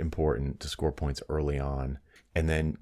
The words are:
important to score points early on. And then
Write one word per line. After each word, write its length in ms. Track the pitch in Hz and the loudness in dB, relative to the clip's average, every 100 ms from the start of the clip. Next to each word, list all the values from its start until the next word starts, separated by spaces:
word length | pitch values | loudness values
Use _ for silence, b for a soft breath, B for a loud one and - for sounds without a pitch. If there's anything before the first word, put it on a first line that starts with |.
important 580 | 80 - 78 62 69 69 | -4 0 2 2 0 -4
to 80 | 73 | -8
score 220 | - 78 | -2 -2
points 320 | 69 76 69 - | 0 -2 -2 -4
early 320 | 76 73 71 | 0 0 0
on. 380 | 69 69 65 69 b b _ | 0 -2 -4 -6 b b _
And 140 | - 80 | 0 4
then 280 | 78 78 - | 4 2 -2